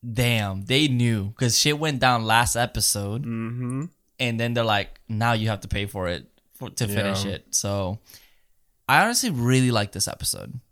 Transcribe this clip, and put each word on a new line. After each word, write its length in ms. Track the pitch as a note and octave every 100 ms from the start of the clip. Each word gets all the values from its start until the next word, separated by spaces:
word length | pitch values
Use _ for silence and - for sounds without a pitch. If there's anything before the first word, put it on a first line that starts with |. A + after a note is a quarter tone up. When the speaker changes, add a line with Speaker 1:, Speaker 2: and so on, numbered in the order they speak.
| A#2+
Speaker 1:
"Damn, 580 | A2 A#2+ A#2 G#2 F#2+ G2
they 200 | C3 D3+
knew," 480 | B2 A#2+ A2+ G2 A2
'cause 220 | B2+ A2
shit 180 | D3+ D3
went 180 | D#3 C3+
down 260 | B2+ B2 A2
last 280 | A2+ A#2+
episode. 720 | A2+ A#2+ - G#2 G#2 G2+ A2
Speaker 2:
Mm-hmm. 640 | A#2 A#2 A2+ A#2+ B2 C3 E3 _ _ _
Speaker 1:
And 180 | B2 A2+
then 140 | A#2
they're 80 | A#2+
like, 380 | A2+ G#2 G2 - _
"Now 240 | G#2+ A#2
you 160 | A#2 A2
have 120 | G#2
to 60 | -
pay 180 | G2+ G2+
for 200 | G#2 F2+
it 220 | E2+ - _ _
for, 160 | - C3
to 160 | - A2+
finish 380 | G2+ G2+ G2
Speaker 2:
Yeah. 80 | G2+
Speaker 1:
it." 140 | F2+ -
So 480 | - G2+ G2+ F#2+ G#2 _ - _ _ _ _ _ _ -
I 140 | C#3
honestly 280 | G3+ A#3+ B3
really 420 | C#3 A#2+ C3 B2+
like 180 | A#2 G2+
this 160 | G2+ -
episode. 540 | - - - G1+ B2+ _